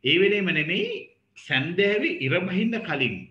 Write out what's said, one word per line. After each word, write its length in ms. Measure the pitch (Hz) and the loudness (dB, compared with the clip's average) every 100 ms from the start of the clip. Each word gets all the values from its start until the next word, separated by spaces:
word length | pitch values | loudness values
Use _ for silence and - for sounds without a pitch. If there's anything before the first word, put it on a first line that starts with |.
| 127 | 4
ඒ 140 | 165 | 4
වෙලේම 260 | 202 208 185 | 4 2 0
නෙමෙයි, 640 | 156 151 190 - - - _ _ - | 0 -2 -2 -4 -6 -12 _ _ -20
සැන්දෑවේ 800 | - 135 151 175 202 208 294 175 | -4 -2 -2 2 2 2 0 -2
ඉර 200 | 131 170 | -2 0
බහින්න 340 | 185 185 226 226 | 0 0 0 -2
කලින් 340 | - 143 123 92 92 | -4 -2 -2 -4 -14